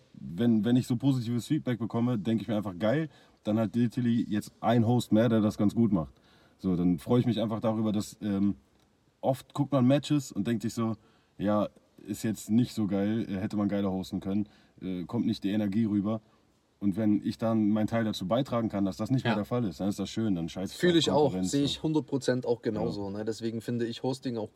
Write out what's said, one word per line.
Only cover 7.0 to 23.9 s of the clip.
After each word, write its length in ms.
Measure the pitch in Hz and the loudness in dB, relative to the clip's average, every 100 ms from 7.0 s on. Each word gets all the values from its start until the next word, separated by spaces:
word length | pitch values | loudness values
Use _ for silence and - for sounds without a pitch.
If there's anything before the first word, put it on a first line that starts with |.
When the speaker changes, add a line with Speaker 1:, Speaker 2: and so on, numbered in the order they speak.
| - 123 | 2 2
Speaker 1:
ich 60 | 123 | 2
mich 160 | 107 | 0
einfach 180 | 107 107 | -2 -2
darüber, 320 | 113 110 110 | -2 0 0
dass, 260 | 104 98 - | -2 -4 -6
ähm, 340 | 104 98 101 - _ _ _ _ _ _ | -4 0 0 -2 _ _ _ _ _ _
oft 320 | - 135 - | -2 -2 -4
guckt 180 | - 135 | -4 0
man 140 | 139 123 | 2 4
Matches 440 | 143 - 147 - | 4 2 -2 -2
und 140 | - 101 | -4 -2
denkt 140 | 117 | -2
sich 120 | 110 | -2
so, 220 | - 113 107 _ _ _ - | -2 -4 -4 _ _ _ -4
ja, 300 | 98 104 98 - _ - - | 0 0 0 -6 _ -16 -10
ist 180 | 101 | -6
jetzt 280 | 113 101 - | -4 -4 0
nicht 220 | 110 120 | 2 2
so 120 | - 101 | -2 -2
geil, 400 | 98 101 113 - | 0 0 -2 -4
äh, 100 | 95 | -6
hätte 200 | 104 104 | -4 -2
man 100 | 101 | -2
geiler 240 | 101 98 | 0 -2
hosten 280 | 92 90 95 | -4 -6 -6
können, 280 | 95 101 104 - _ _ | -4 -4 -4 -10 _ _
äh, 220 | 92 90 80 | -8 -8 -4
kommt 200 | 117 - | -2 -2
nicht 180 | 104 | -2
die 60 | 98 | -2
Energie 340 | 107 104 101 110 | 0 0 0 0
rüber. 360 | 104 101 110 - _ _ _ _ _ | 0 0 -4 -8 _ _ _ _ _
Und 160 | 101 92 | -2 2
wenn 280 | 107 104 - | 2 2 0
ich 120 | 110 | -2
dann 320 | 113 113 104 | 0 2 2
meinen 180 | 107 107 | 2 2
Teil 160 | 113 | 0
dazu 240 | 110 101 92 | 0 -2 0
beitragen 400 | 117 143 120 110 | 0 0 -2 -2
kann, 160 | 101 | 0
dass 140 | 98 90 | -2 -2
das 120 | 107 | -2
nicht 140 | 135 | 0
mehr 80 | 123 | 2
Speaker 2:
Ja. 60 | 104 | 0
Speaker 1:
der 80 | 98 | 0
Fall 180 | 123 | -2
ist, 160 | 110 80 | -2 -2
dann 80 | 95 | -4
ist 100 | 98 | -4
das 120 | 95 | -4
schön, 260 | - 113 87 | -2 -2 -2
dann 140 | 82 | -4
scheiß 220 | 92 95 | -6 -8
ich 40 | - | 0
Speaker 2:
Fühl 140 | 175 | 2
Speaker 1:
auf 40 | 165 | 4
Speaker 2:
ich 120 | 151 | 4
auch, 120 | 139 | 4
Speaker 1:
Konkurrenz, 300 | 139 92 92 | 2 2 0
Speaker 2:
sehe 100 | 143 | 0
Speaker 1:
so. 40 | 143 | 0
Speaker 2:
ich 160 | - | -2
hundert 240 | 156 156 143 | 0 0 0
Prozent 400 | 139 - 127 120 | -2 0 0 0
auch 160 | 120 | -2
genauso, 440 | 120 107 117 101 98 | -2 -2 -2 -4 -6
Speaker 1:
Ja. 80 | 101 | -6
Speaker 2:
ne? 60 | 110 | -6
Deswegen 360 | 110 113 113 | -6 -6 -6
finde 240 | 117 120 | -4 -2
ich 180 | 117 | -4